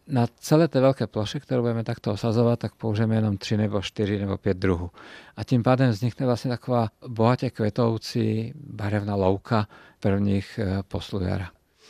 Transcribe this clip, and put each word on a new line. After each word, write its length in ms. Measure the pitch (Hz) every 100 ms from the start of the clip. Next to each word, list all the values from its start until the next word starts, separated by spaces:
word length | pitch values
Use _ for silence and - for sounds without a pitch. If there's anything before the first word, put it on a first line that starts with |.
| -
na 200 | 135 117 _
celé 280 | - 156 165
té 120 | 135
velké 280 | 131 131 110
ploše, 320 | - 104 147
kterou 220 | - 127
budeme 220 | 120 117
takto 280 | 110 113 -
osazovat, 480 | 104 117 110 120 120
tak 160 | 110 -
použijeme 400 | 113 104 113 110
jenom 220 | 107 98
tři 200 | - 107
nebo 240 | 107 104
čtyři 380 | 95 - 104 101
nebo 180 | 101 98
pět 200 | - 92
druhů. 340 | 95 87 90 - - - - -
A 60 |
tím 200 | 107 123
pádem 260 | 117 127 131
vznikne 360 | 104 123 - 131
vlastně 240 | 120 135
taková 380 | 120 - 120 110 - -
bohatě 420 | 117 113 123 127
kvetoucí 1040 | - 107 101 117 110 - 123 110 110 113 -
barevná 600 | - 110 101 104 101 101
louka 520 | 95 98 - 117 104 - - _
prvních, 600 | 107 98 101 98 95 -
eh, 200 | 101 98 95
poslů 360 | 92 - 101
jara. 260 | 92 95 87 - _ _